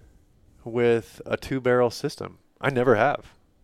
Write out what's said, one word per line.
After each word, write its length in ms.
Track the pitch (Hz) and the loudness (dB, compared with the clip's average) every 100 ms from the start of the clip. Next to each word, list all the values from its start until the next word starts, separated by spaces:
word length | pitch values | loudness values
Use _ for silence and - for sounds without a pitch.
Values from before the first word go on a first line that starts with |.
| - _ _ _ _ _ | -20 _ _ _ _ _
with 580 | - 117 120 117 - - - | -8 0 2 2 -2 -14 -6
a 120 | 113 | -6
two 220 | - 135 | -4 -4
barrel 280 | 123 123 123 | 0 2 2
system. 460 | - - - 95 90 _ _ | -2 -8 -10 -14 -16 _ _
I 80 | 131 | -4
never 240 | 131 123 107 | 0 4 4
have. 320 | 127 139 - _ _ _ | 2 -2 -8 _ _ _